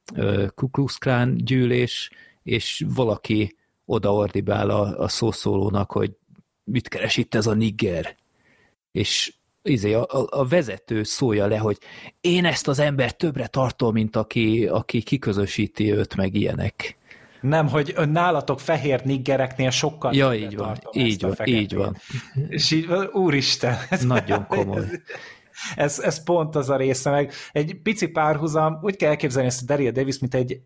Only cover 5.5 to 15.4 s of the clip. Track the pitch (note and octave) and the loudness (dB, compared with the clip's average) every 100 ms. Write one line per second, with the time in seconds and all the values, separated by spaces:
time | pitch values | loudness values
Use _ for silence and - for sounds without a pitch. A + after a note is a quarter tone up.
5.5 | G2 G2+ G2 G2 - G2+ - _ - _ | 0 0 0 0 -2 -4 -6 _ -20 _
6.5 | _ - B2+ - - G#2+ - A#2+ A2+ G#2+ | _ -4 -4 -4 -4 -2 0 0 2 2
7.5 | G#2+ A2+ G2+ G#2 E2+ D#2+ - _ _ _ | 2 0 0 -2 -2 -6 -12 _ _ _
8.5 | _ _ _ _ - G#2 - - - _ | _ _ _ _ -2 0 0 -2 -6 _
9.5 | _ - B2+ G#2 A2 B2+ C3+ - C#3 B2+ | _ 0 0 2 2 0 -2 0 0 2
10.5 | F3+ A#2+ F#2+ - A2 G#2+ - B2+ G#2 G2+ | 2 2 -6 -4 -2 0 0 2 4 2
11.5 | G#2+ G#2+ G#2 - - - - F3 F3 F3 | 2 0 -2 -6 -20 -20 -4 2 4 4
12.5 | C#3 - C#3 D3 C3+ A#2+ - E3 C3+ A2+ | 2 0 2 2 2 0 0 -2 -2 -4
13.5 | C3+ B2+ - A#2+ A2+ G#2+ A#2 G#2+ B2 A2 | 0 0 2 2 2 2 0 -2 0 2
14.5 | A2+ G#2 F#2+ - A#2+ - C3+ - G2+ | 2 2 0 0 -4 -2 -2 0 0